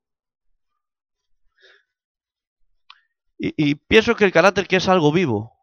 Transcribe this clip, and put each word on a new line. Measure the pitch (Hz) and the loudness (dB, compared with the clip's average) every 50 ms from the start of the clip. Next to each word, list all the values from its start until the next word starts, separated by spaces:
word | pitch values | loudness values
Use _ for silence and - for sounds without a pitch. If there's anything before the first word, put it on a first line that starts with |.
| _ _ _ _ _ _ _ _ _ _ _ _ _ _ _ _ _ _ _ _ _ _ _ _ _ _ _ _ _ _ _ _ _ - _ _ _ _ _ _ _ _ _ _ _ _ _ _ _ _ _ _ _ _ _ _ _ _ - _ _ _ _ _ _ _ _ | _ _ _ _ _ _ _ _ _ _ _ _ _ _ _ _ _ _ _ _ _ _ _ _ _ _ _ _ _ _ _ _ _ -20 _ _ _ _ _ _ _ _ _ _ _ _ _ _ _ _ _ _ _ _ _ _ _ _ -20 _ _ _ _ _ _ _ _
Y, | - - - - | -10 -10 -8 -4
y | - 151 143 147 | -2 -2 -2 -2
pienso | - _ - 202 220 214 233 226 | -4 _ 0 0 0 2 0 -2
que | - 208 | 0 0
el | 185 | 0
carácter | - 165 170 202 185 202 175 | 2 2 2 2 0 0 -4
que | - 185 | -2 -2
es | 185 151 | -2 0
algo | 190 185 185 151 147 | 2 0 2 2 2
vivo, | 151 185 180 131 110 101 107 - _ _ | 2 0 0 0 -2 -4 -6 -10 _ _